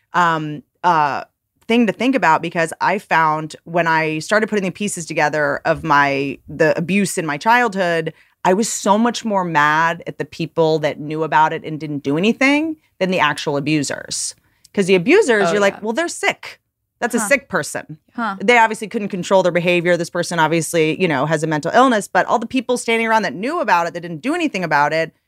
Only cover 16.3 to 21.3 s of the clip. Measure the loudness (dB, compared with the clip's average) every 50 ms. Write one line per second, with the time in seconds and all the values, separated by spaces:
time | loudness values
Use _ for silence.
16.3 | -4 -4 -12 -20 -20 _ _ _ _ _ _ _ _ -6 -6 -2 -2 -2 0 0
17.3 | 0 -2 -2 -4 -4 -4 -4 -4 -8 -10 -10 -12 -18 -20 _ _ -10 -6 -6 -6
18.3 | -6 -4 2 4 6 6 6 4 2 -4 -8 -8 -6 -6 -6 -4 -6 -6 -2 2
19.3 | 4 4 4 4 2 2 2 2 2 2 2 2 0 0 0 -4 -4 -6 -4 -2
20.3 | 0 0 2 2 2 0 -2 0 0 2 2 2 0 0 0 0 0 0 0 0